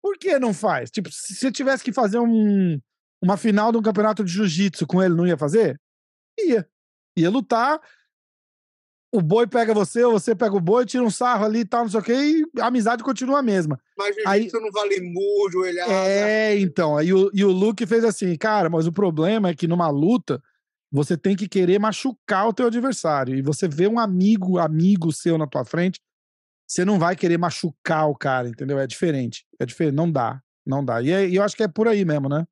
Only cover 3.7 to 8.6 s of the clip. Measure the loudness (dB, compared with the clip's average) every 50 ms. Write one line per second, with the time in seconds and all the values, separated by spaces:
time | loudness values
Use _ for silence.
3.7 | 0 0 0 0 0 2 0 0 0 -2 -4 -4 -2 -2 -2 0 0 0 -2 -2
4.7 | -2 -4 -4 0 2 2 2 2 2 2 2 0 0 0 -2 0 2 2 2 2
5.7 | -2 -6 _ _ _ _ _ _ _ _ _ _ _ -2 0 2 2 0 0 _
6.7 | _ _ _ _ _ _ _ _ _ 0 0 2 2 0 0 _ 0 0 2 0
7.7 | 0 -2 _ _ _ _ _ _ _ _ _ _ _ _ _ _ _ _